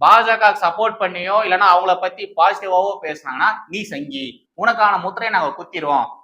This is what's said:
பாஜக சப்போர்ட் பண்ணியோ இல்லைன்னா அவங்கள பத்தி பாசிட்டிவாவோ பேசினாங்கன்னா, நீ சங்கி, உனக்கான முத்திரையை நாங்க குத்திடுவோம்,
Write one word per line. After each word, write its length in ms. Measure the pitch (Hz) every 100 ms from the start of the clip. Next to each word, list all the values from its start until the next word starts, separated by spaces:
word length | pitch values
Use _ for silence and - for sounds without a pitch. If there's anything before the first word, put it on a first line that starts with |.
பாஜக 560 | 156 220 220 220 214 196
சப்போர்ட் 380 | 175 170 220 -
பண்ணியோ 340 | 185 180 180 208
இல்லைன்னா 220 | 214 185 190
அவங்கள 260 | 180 185 180
பத்தி 320 | 185 196 196 -
பாசிட்டிவாவோ 600 | 180 208 196 185 196 190
பேசினாங்கன்னா, 480 | 160 151 135 131 196 214 -
நீ 140 | 180
சங்கி, 680 | 170 143 143 139 120 - _ -
உனக்கான 440 | 208 180 208 190
முத்திரையை 400 | 180 196 226 196
நாங்க 100 | 147
குத்திடுவோம், 500 | - 165 175 147 139 120 -